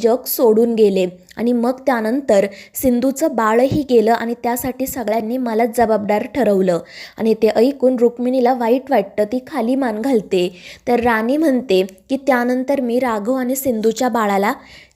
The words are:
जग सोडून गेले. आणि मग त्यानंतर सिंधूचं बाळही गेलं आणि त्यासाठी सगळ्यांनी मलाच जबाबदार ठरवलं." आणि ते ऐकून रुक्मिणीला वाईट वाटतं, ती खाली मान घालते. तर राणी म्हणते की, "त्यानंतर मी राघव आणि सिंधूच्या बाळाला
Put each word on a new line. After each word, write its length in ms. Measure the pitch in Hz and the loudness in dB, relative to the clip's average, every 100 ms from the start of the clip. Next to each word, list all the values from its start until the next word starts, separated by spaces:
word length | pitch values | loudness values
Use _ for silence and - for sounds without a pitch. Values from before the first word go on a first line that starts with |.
जग 240 | 220 254 - | 0 0 -2
सोडून 480 | - 247 214 240 | 0 4 4 2
गेले. 320 | 226 208 190 180 180 - - | 4 2 4 -2 -4 -18 -6
आणि 160 | 233 | -2
मग 200 | 247 233 254 - | 0 0 -2 -2
त्यानंतर 600 | 240 220 269 277 294 202 - - | -2 0 -2 2 2 2 -4 -16
सिंधूचं 600 | - 269 240 262 269 320 | -4 0 2 0 0 -2
बाळही 500 | 226 220 226 269 302 269 | 0 0 2 2 0 2
गेलं 220 | 240 214 | 2 4
आणि 220 | 233 226 240 | 2 -2 -6
त्यासाठी 440 | 240 247 262 254 262 | -4 -4 -6 -6 -6
सगळ्यांनी 500 | 277 208 226 220 254 | -6 -4 -4 -4 -4
मलाच 400 | 240 220 240 233 | -2 0 0 0
जबाबदार 500 | 226 214 202 208 233 | 0 0 0 -2 -2
ठरवलं." 520 | 294 214 196 190 170 - - - - | -2 0 2 2 0 -4 -16 -20 -4
आणि 160 | 220 | -2
ते 140 | 220 220 | 2 2
ऐकून 480 | - 240 277 254 254 | 4 2 2 0 2
रुक्मिणीला 580 | 233 240 247 262 240 | 2 0 -2 0 2
वाईट 280 | 254 226 262 277 | 0 0 0 2
वाटतं, 340 | 247 196 - | 0 0 -2
ती 140 | 208 254 254 | -2 -4 -6
खाली 280 | 311 226 | -4 -2
मान 260 | 269 262 214 | -2 -2 -2
घालते. 560 | 262 233 - 190 180 - - - - | 0 0 0 -2 -2 -4 -18 -12 -2
तर 120 | 240 | 0
राणी 360 | 240 220 226 294 | 2 0 0 0
म्हणते 460 | 320 254 254 190 | 2 0 2 0
की, 340 | 190 - _ 269 | 0 -6 _ -4
"त्यानंतर 640 | 269 247 240 254 262 277 | 0 0 0 -2 -2 -2
मी 180 | 247 240 | 0 -2
राघव 340 | 254 214 202 | -2 -2 -2
आणि 240 | 262 254 262 | -2 -2 -4
सिंधूच्या 520 | 277 220 220 220 254 | -2 0 -2 0 -2
बाळाला 440 | 233 208 196 202 269 - - - | 0 0 0 0 -4 -10 -20 -20